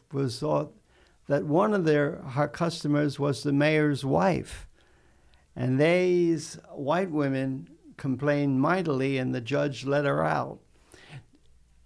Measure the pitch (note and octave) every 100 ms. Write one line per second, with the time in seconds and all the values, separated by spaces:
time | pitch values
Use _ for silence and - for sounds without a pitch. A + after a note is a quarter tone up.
0 | _ C#3 C3+ A2+ D3+ D3+ D#3 - _ _
1 | _ _ - C#3+ D3+ D#3 G#3+ G#3 D#3+ D3
2 | D3 F3 C#3+ B2 - - E3+ E3 D3+ D3
3 | D3 C#3 C#3+ C#3 D3 C#3 D3+ D#3 D3+ C#3
4 | C3+ D#3 F#3+ C#3 - - - - _ _
5 | _ _ _ - _ - B2+ C3 D#3 F3+
6 | F3+ F3+ E3+ D#3+ - - - - C#3 E3
7 | F#3+ D3+ C#3 C3+ C3+ C3 E3+ - D4 -
8 | C#3 A#2+ C#3+ C#3+ C#3+ C3 D3 F#3 E3 C3
9 | C3+ C3+ B2+ B2+ A2+ C#3+ D3 B2 C3 C#3+
10 | C#3+ C#3+ D#3+ D3+ C3 - _ _ _ -
11 | - C#3+ - - _ - _ _